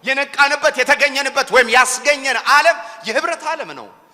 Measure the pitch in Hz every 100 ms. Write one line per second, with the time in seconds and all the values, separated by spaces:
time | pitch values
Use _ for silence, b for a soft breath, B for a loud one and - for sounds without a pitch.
0 | 220 269 277 - 285 294 302 254 254 277
1 | 277 269 269 254 262 226 233 240 240 -
2 | 285 294 269 233 226 285 320 320 - B
3 | 214 233 330 320 311 320 185 135 104 -
4 | _